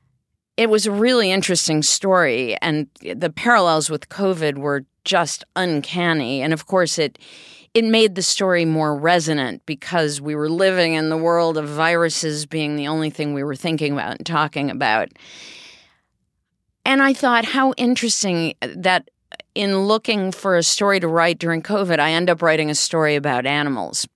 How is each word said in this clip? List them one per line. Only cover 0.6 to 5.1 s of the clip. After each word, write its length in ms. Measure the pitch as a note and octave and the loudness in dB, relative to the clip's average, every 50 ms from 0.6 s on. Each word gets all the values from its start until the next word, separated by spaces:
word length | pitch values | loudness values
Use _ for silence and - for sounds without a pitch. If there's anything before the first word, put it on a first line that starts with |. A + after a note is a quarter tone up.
| A3+ A3+ | 0 2
was 160 | G#3+ G#3+ G3+ | 2 2 2
a 60 | G#3+ | 0
really 400 | G3+ G3+ A3 B3+ B3+ A#3+ G#3+ F#3 | 0 2 2 4 4 4 2 2
interesting 520 | F#3+ G3 - - F3+ E3 - - D#3 D3+ D3 | 2 0 0 0 0 0 0 0 0 0 2
story, 720 | - - - - G3 F#3 F3+ E3 C#3 A2+ B2 B2+ A#2 G#2 - | 0 0 0 2 2 4 4 4 2 2 0 -2 -2 -4 -2
and 260 | - E3+ D3+ D3+ C#3+ - _ _ - - - | -2 -2 -2 -2 -4 -6 _ _ -12 -10 -8
the 140 | - F3 E3 | -4 -4 -6
parallels 600 | D#3 - - A#3+ A#3+ G#3+ F3+ E3+ D#3+ D#3 D3 D#3 | -4 -2 2 4 4 6 6 4 4 2 0 -2
with 200 | D#3 C#3+ - - | -4 -8 -10 -10
covid 480 | - - G3+ F#3+ F#3 E3 D#3+ D3 C#3 C#3+ | -6 -2 -2 -2 0 0 -2 -2 -2 -2
were 280 | C#3+ D3 C#3+ C#3 C3 _ _ _ - | -4 -2 -2 -4 -4 _ _ _ -6
just 380 | - | 0